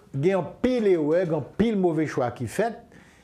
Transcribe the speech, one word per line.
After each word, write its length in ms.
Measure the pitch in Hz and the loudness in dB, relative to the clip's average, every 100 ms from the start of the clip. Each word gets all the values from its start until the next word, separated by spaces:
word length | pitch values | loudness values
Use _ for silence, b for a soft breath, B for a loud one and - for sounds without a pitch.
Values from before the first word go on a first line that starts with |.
| - | -10
il 120 | 135 170 | -2 0
y 60 | |
a 80 | 190 | 0
un 40 | 185 - | -2 -8
pile 260 | 247 247 208 | -4 0 2
erreur, 460 | 170 147 170 180 156 | 2 2 0 0 -4
un 40 | |
pile 360 | 117 - 226 208 | -4 0 0 2
mauvais 300 | 180 160 147 | 2 2 -2
choix 240 | - 120 | -2 -4
qui 160 | - 117 | -4 -6
fait, 280 | - 226 - - B B B | -2 -2 -4 -18 B B B